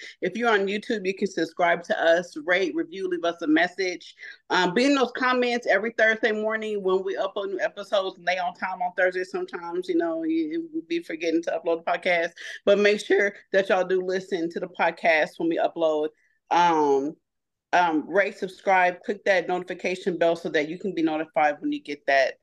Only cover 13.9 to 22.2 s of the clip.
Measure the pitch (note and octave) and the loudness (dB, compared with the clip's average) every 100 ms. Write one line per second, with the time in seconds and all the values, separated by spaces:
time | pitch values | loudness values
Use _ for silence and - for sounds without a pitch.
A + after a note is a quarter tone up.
13.9 | F#3 F3+ F#3 F#3 F3+ E3 F#3+ F3+ - F3 | 0 0 -4 -4 -4 -4 -6 -8 -2 -2
14.9 | E3+ F3 D#3 F3+ - E3 E3 - E3+ D#3+ | 2 2 4 2 -2 -2 0 0 0 0
15.9 | D3+ D#3 _ _ _ - E3 F3 E3 D3 | 0 -2 _ _ _ 0 4 4 4 4
16.9 | C#3 C#3+ - _ _ _ _ - E3+ F3 | 2 0 -8 _ _ _ _ 0 2 4
17.9 | D#3 D3 F3+ G3 G3+ F#3+ - G3+ F#3 F3+ | 0 0 0 0 -2 -10 -4 2 4 4
18.9 | F3+ - G3+ G#3 F#3 E3+ F3+ F3+ F3+ G3 | 0 -8 -4 2 2 2 -4 -4 -6 -6
19.9 | F3+ G3 E3 E3+ E3+ F3 D#3 D3 F3+ G3 | -4 -4 2 2 2 -2 -2 -2 -4 -6
20.9 | E3 D#3+ D#3 D#3+ D#3+ D3+ C#3+ D3 D3 D3 | -2 -2 -2 -2 0 0 0 -4 -6 -8
21.9 | D3 - C#3 | -8 2 2